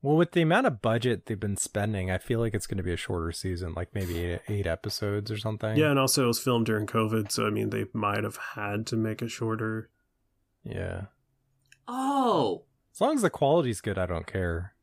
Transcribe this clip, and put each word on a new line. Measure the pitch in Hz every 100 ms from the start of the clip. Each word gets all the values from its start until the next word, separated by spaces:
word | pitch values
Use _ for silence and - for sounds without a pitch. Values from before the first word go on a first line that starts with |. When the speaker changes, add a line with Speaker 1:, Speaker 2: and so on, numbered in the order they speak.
Speaker 1:
Well, | 139 156
with | 170
the | 175
amount | 160 190 262
of | 120
budget | 113 113 123 104 -
they've | 104
been | 104 98
spending, | - 104 104 104 92
I | 92
feel | - 117
like | 117
it's | 104 -
gonna | 98
be | 90
a | 82
shorter | - 90 82
season, | 82 95 87 90
like, | 78 90 107
maybe | 90 85
eight, | 87 85 -
eight | 104 92
episodes | 82 104 - 104 104 107
or | 107
something. | 110 107 110 113
Speaker 2:
Yeah, | 156
and | 139
also | 135 147 123
it |
was | 117
filmed | 131 120 113
during | 107 104
covid, | 113 107 110 104
so, | - 107
I |
mean, | 104 104
they | 107 104
might | 113 104 104
have | 104 - - -
had | 104 104 110
to | 113
make | 110 107
it | 120
shorter. | - 113 113 110 110 110 _ _ _ _ _ _ _
Speaker 1:
Yeah. | - 98 90 90 98 _ _ _ _ _ _ _ -
Speaker 3:
Oh! | 254 269 277 247 185 117 85 _ _ _
Speaker 1:
As | -
long | 247 302
as |
the | 196
quality's | - 139 165 135 107
good, | - 95
I | 90
don't | 85 -
care. | 98 90 82 90 _